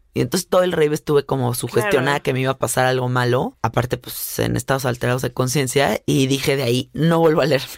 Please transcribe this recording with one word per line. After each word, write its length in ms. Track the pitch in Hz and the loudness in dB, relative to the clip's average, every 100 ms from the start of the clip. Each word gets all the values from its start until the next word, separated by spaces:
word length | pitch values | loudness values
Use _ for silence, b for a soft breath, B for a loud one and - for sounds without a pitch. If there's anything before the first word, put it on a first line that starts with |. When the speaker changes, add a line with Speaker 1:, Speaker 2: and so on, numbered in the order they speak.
| _ | _
Speaker 1:
Y 100 | - | -4
entonces 260 | 127 185 - | -2 -2 0
todo 160 | 185 | 0
el 80 | 180 | 2
rave 220 | 165 151 | 2 0
estuve 300 | 151 - 143 | 0 2 0
como 300 | 139 135 120 | 2 -2 -2
sugestionada 640 | 123 123 - 208 135 139 143 | -4 -2 -2 2 2 2 0
Speaker 2:
Claro. 60 | |
Speaker 1:
que 80 | 143 | -2
me 80 | 131 | 0
iba 100 | 131 | -2
a 80 | 135 | -2
pasar 280 | 123 - 127 | -2 0 0
algo 220 | 127 127 | 0 0
malo. 480 | 127 123 123 214 - | 0 0 0 -2 -4
Aparte, 340 | 120 127 120 123 | -2 -2 -2 -4
pues, 440 | - - - - | -6 -12 -6 -4
en 160 | 113 120 | -2 -2
estados 280 | - 135 | -2 -2
alterados 380 | 127 123 123 127 | -2 -2 -2 -2
de 100 | 127 | -2
conciencia. 680 | - 127 127 131 143 147 214 | -2 -2 -2 0 0 0 0
Y 220 | - 147 131 | 0 0 2
dije 300 | 139 151 139 | 0 0 -2
de 80 | |
ahí, 260 | 120 127 127 | 0 -2 -4
"No 280 | 143 165 165 | -2 2 4
vuelvo 220 | 165 156 | 4 4
a 40 | 139 | 2
leerme 220 | 135 - | 0 -2